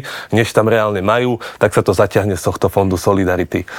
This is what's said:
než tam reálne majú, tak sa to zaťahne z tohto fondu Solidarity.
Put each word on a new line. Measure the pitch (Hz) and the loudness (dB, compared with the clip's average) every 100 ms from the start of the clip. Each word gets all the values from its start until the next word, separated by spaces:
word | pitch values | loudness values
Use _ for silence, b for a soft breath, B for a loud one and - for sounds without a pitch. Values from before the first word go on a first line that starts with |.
| 135 B B | -4 B B
než | 107 113 | 0 2
tam | - 110 | 2 2
reálne | 113 107 101 95 | 2 2 0 0
majú, | 117 123 120 B B | 0 0 -2 B B
tak | 104 - | 0 2
sa | - | 0
to | |
zaťahne | 95 107 110 101 | 2 2 2 0
z | 92 | -2
tohto | - 92 95 | -4 -2 -2
fondu | 101 95 92 | 0 0 0
Solidarity. | - 98 90 90 90 90 90 | 0 2 2 0 -2 -4 -6